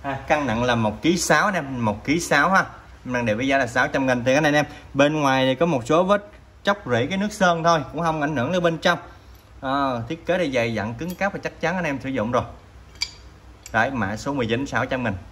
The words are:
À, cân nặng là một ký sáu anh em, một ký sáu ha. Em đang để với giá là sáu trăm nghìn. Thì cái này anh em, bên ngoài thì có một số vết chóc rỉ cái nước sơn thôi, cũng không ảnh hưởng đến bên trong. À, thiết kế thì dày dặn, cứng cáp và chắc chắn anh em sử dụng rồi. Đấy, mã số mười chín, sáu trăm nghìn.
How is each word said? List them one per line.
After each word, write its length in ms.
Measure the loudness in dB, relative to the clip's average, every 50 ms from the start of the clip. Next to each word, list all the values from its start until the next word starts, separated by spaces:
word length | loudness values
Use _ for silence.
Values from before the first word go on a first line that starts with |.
À, 160 | -6 -6 -6 -6 0 0
cân 180 | 0 0 2
nặng 180 | -2 0 0 2
là 100 | 2 2
một 280 | 2 0 0 -2 0
ký 160 | 0 0 2 2
sáu 260 | 2 4 4 4 4
anh 100 | 2 0
em, 300 | -2 -6 -6 -6 -2 -2
một 200 | -2 -2 -2 -2
ký 160 | -2 -2 -2
sáu 300 | 0 2 2 2 4 4
ha. 140 | 4 2 2 0 -8 -20 -20 -20 -20 -16 -10
Em 80 | -4 -4
đang 120 | -2 0
để 80 | 0 0
với 140 | 0 0 2
giá 100 | 2 2
là 80 | 2
sáu 220 | 0 0 0 0 0
trăm 180 | 0 0 2
nghìn. 180 | 2 0 2 2
Thì 80 | 2
cái 80 | 2 4
này 80 | 4 4
anh 60 | 4
em, 120 | 2 2 0 -6 -18 -20 -8 2
bên 260 | 2 2 4 4 2
ngoài 260 | 2 2 2 2 2
thì 80 | 2 2
có 120 | 2 2
một 200 | 0 0 -2 0
số 180 | 2 2 2 4
vết 220 | 4 2 0 0 -8 -20 -20 -20 -20 -20 -6
chóc 160 | -2 -2 -2 -2 -2
rỉ 200 | -2 0 0 0
cái 120 | 0 -2 -2
nước 140 | -2 -4
sơn 300 | 0 2 2 4 4 4 4
thôi, 160 | 4 4 2 0 -4
cũng 100 | -6 -2
không 180 | -2 -2 0 0
ảnh 160 | -2 -2 0
hưởng 160 | -2 -2 0
đến 100 | 0 2
bên 160 | 2 0 0 2
trong. 200 | 2 2 2 2 -2 -16 -20 -20 -20 -20 -20 -20 -20 -20 -18 -8
À, 320 | -4 -2 -2 0 0 0 -2 -4 -4 -6
thiết 180 | -8 -8 -2
kế 120 | -2 0 0
thì 140 | 0 0
dày 220 | 0 0 0 0 -2
dặn, 200 | -2 -4 -4 -6
cứng 200 | -6 -8 -8 -4
cáp 180 | -4 -4 -4
và 60 | -4 -4
chắc 180 | -8 -8 -8 -4
chắn 160 | -4 -2 -2
anh 80 | -2 -2
em 160 | -2 -4 -4
sử 80 | -6 -4
dụng 240 | -4 -2 -2 0
rồi. 100 | 0 0 -2 -2 -12 -18 -20 -20 -20 -20 -20 -20 -12 -12 -12 -12 -12 -20 -20 -20 -20 -20 -20 -20 -20 -20 -16 -2
Đấy, 180 | 0 0 0 0
mã 260 | 0 -4 -4 -4 -4
số 160 | -6 -6 -4
mười 140 | -2 -2 0
chín, 200 | 0 0 -2 -2
sáu 200 | -4 -2 -4 -2
trăm 180 | -2 -2 -2 -2
nghìn. 100 | -2 -4 -4 -10 -16